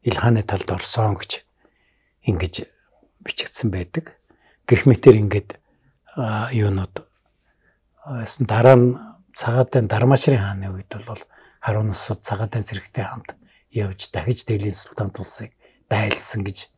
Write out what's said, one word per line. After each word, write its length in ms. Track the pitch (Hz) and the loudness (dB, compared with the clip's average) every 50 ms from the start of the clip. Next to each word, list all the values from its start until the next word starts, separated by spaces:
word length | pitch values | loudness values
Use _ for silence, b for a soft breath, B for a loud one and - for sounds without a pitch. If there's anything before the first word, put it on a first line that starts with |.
| _ | _
Ил 140 | 120 117 | -2 -2
хааны 260 | - - 117 117 110 101 | 0 2 2 2 2 0
талд 280 | - 101 92 - - | -2 -4 -6 -4 -6
орсон 440 | 82 95 - - - - 110 107 101 | -8 -6 -6 -6 -2 -2 0 0 -2
гэж 280 | - - - - - _ _ _ _ _ _ _ _ _ _ _ _ _ _ _ _ _ | -4 -6 -10 -12 -12 _ _ _ _ _ _ _ _ _ _ _ _ _ _ _ _ _
ингэж 400 | - 101 82 90 90 - - - _ _ _ _ _ _ _ _ _ _ _ | -2 -2 -2 -4 -6 -6 -10 -12 _ _ _ _ _ _ _ _ _ _ _
бичигдсэн 480 | - - - - - - - - - 113 | -14 -12 -8 -8 -8 -8 -8 -4 -4 -4
байдаг. 460 | 92 92 90 - _ 165 160 - - _ _ b b b b b b b b | -4 -4 -8 -6 _ -10 -10 -10 -20 _ _ b b b b b b b b
Гэх 200 | - 123 - - | 2 2 4 6
мэтэр 340 | 143 120 - - 143 117 107 | 4 4 8 10 8 8 10
ингээд, 400 | 104 101 98 104 - - - - _ _ _ _ _ _ _ _ _ _ - | 6 0 -2 -2 -4 -6 -20 -20 _ _ _ _ _ _ _ _ _ _ -10
а, 320 | - 127 110 110 107 110 117 131 | -8 -6 -4 -4 -6 -6 -4 -2
юунууд, 520 | 113 104 101 98 98 92 - _ - - _ _ _ _ _ _ _ _ _ _ _ _ _ _ _ _ _ _ _ - | 0 0 2 0 -2 -4 -6 _ -16 -16 _ _ _ _ _ _ _ _ _ _ _ _ _ _ _ _ _ _ _ -14
а, 200 | - 135 120 113 | -12 -10 -10 -8
яасан. 220 | - - - 131 | -10 -4 -4 -2
Дараа 300 | - 107 110 113 127 131 | 0 2 6 8 10 10
нь 200 | 123 120 123 123 - - - - _ _ _ _ | 10 8 4 2 -2 -10 -20 -20 _ _ _ _
Цагаатай 460 | - - - 117 127 127 - - 131 113 | -6 -4 -2 2 2 2 2 2 0 0
Дармашрын 560 | 101 - 110 123 127 139 131 - - 139 117 | 0 0 2 4 4 4 4 4 2 2 2
хааны 320 | 98 98 101 98 98 98 95 | 0 -2 -4 -6 -8 -8 -10
үед 160 | 92 - _ - 104 98 | -10 -12 _ -18 -18 -14
бол 160 | - 110 101 - b b b b b b b | -14 -16 -16 -16 b b b b b b b
Харун 320 | b - 107 107 110 110 98 | b -4 -2 -2 -2 -2 -4
Насууд 320 | - - - 107 - - | -6 -6 -8 -8 -8 -6
Цагаатай 400 | - 110 98 113 101 - 117 107 | -8 -6 -4 -4 -4 -4 -6 -6
цэрэгтэй 400 | - - 98 - - _ - 104 | -6 -8 -10 -12 -10 _ -8 -8
хамт 320 | - - 117 - - - _ b b b b b b | -8 -8 -14 -16 -18 -20 _ b b b b b b
явж 380 | _ 117 101 95 95 - - - | _ -6 -6 -6 -6 -10 -12 -8
дахиж 400 | - 98 82 101 123 - - - | -8 -6 -4 -2 -4 -4 -2 -4
Дээлийн 260 | 113 101 101 104 92 | -4 -4 -2 -4 -6
Султан 380 | - - - - - 107 98 - | -8 -12 -14 -8 -8 -8 -8 -8
улсыг 400 | - 92 - - - 110 110 _ b b b b b b _ 113 | -10 -10 -10 -10 -10 -12 -14 _ b b b b b b _ -4
дайлсан 520 | 107 110 104 - - - - - 110 98 101 | -2 -2 -2 -2 -4 -4 -6 -4 -6 -6 -8
гэж 240 | 98 - - _ _ | -8 -12 -14 _ _